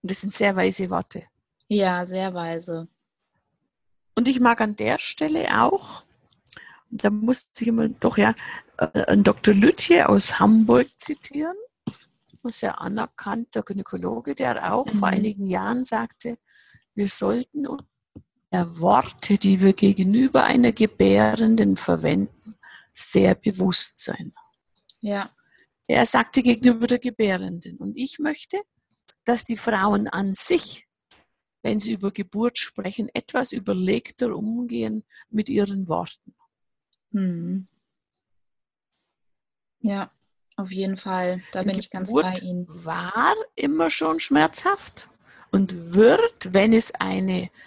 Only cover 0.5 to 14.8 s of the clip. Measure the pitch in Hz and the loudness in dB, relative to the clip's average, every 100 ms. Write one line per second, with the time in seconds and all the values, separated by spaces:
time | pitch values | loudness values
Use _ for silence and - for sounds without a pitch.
0.5 | 185 185 190 185 175 - - - _ _ | 2 0 0 -4 -4 -6 -14 -18 _ _
1.5 | _ _ 208 190 180 180 185 190 180 170 | _ _ 0 0 -2 -6 -6 -6 -6 -8
2.5 | 165 175 165 165 _ _ _ _ _ _ | -8 -8 -12 -12 _ _ _ _ _ _
3.5 | _ _ _ _ _ _ - 240 254 247 | _ _ _ _ _ _ -2 0 4 2
4.5 | 233 214 208 214 - - - 311 311 - | 2 -2 -2 -4 -2 -4 -6 -4 -2 0
5.5 | - - 381 - - _ _ _ _ - | 2 2 0 -6 -20 _ _ _ _ -18
6.5 | - - - _ 220 202 208 226 254 - | -18 -20 -20 _ -4 -4 -2 0 -2 -2
7.5 | - 233 226 226 - - - - - - | -6 -2 0 -2 0 -2 2 2 0 -10
8.5 | - _ - - - - 202 190 208 202 | -16 _ -6 -4 -2 2 4 4 4 4
9.5 | 196 233 - - 349 - 202 - - 214 | 6 4 4 4 4 6 4 2 2 4
10.5 | 220 220 247 254 - - 294 - 285 311 | 6 6 4 2 -2 -4 -4 -6 -4 -6
11.5 | 392 480 _ - - _ _ _ _ 240 | -8 -16 _ -14 -14 _ _ _ _ -8
12.5 | - - - 185 214 - - - 220 233 | -4 -4 -6 -8 -6 -8 -10 -8 -8 -6
13.5 | 226 - 202 - 185 180 220 - - 254 | -8 -6 -10 -8 -8 -6 -6 -8 -4 -2
14.5 | - 185 214 | -2 -2 -2